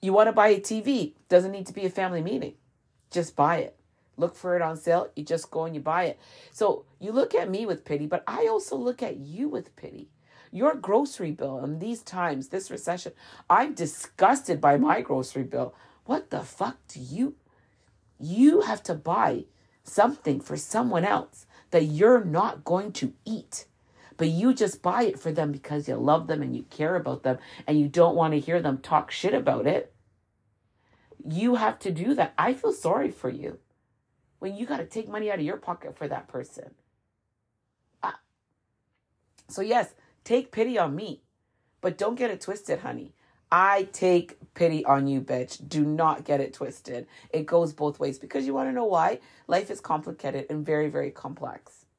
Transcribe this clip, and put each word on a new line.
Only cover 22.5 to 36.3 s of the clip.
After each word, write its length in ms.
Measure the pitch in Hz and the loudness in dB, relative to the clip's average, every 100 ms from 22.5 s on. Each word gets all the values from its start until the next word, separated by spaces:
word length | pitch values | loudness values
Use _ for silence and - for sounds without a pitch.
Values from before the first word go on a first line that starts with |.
| - | -2
going 300 | - 175 208 | -2 -2 -2
to 200 | - 123 - - | -6 -6 -8 -10
eat, 400 | 220 - - - _ _ _ - - | -10 -10 -16 -16 _ _ _ -20 -2
but 140 | 160 | 0
you 240 | 165 233 | 2 2
just 280 | 254 208 - | 4 0 0
buy 220 | 180 202 | -2 0
it 160 | 233 - | 0 0
for 120 | 165 | -4
them 200 | 156 151 | -2 -2
because 380 | 143 - 147 147 | -4 -6 -6 -4
you 60 | 117 | -2
love 320 | 127 160 165 | 2 2 2
them 140 | 156 | -4
and 140 | 131 123 | -4 -6
you 80 | |
care 320 | - - 151 180 | -10 -4 -2 -2
about 280 | 151 127 | -4 -4
them 140 | 131 127 - - - | -2 -4 -6 -16 0
and 100 | 151 | 2
you 120 | 143 | 2
don't 260 | 147 170 170 | 6 6 6
wanna 220 | 160 151 | 2 2
hear 240 | 143 175 | 0 0
them 160 | 160 135 | 0 -4
talk 340 | - 156 - | 0 0 0
shit 220 | - 185 | -4 -2
about 340 | - 147 120 127 | 0 0 0 0
it. 240 | 185 - _ _ _ _ _ _ _ _ _ _ _ _ - - | 0 -4 _ _ _ _ _ _ _ _ _ _ _ _ -18 -8
You 280 | 160 226 247 | -2 2 2
have 240 | 220 - | 2 0
to 120 | 202 | -4
do 220 | 160 190 | -4 0
that. 200 | 285 151 - | 2 0 2
I 160 | 180 | 0
feel 180 | 262 - | 0 -2
sorry 400 | - 165 214 285 | 0 0 0 -2
for 180 | - - | -4 -8
you 300 | - - - _ _ _ _ _ _ _ _ | -6 -10 -12 _ _ _ _ _ _ _ _
when 160 | 190 202 | -10 -8
you 120 | 240 | -6
gotta 180 | 285 180 | -6 -6
take 240 | 226 214 | -10 -8
money 220 | 208 214 | -6 -4
out 80 | 196 | -2
of 60 | 196 | -4
your 120 | 202 | -6
pocket 400 | - 175 - - | -8 -10 -10 -10
for 100 | 147 | -8
that 200 | 139 | -8
person. 480 | - | -8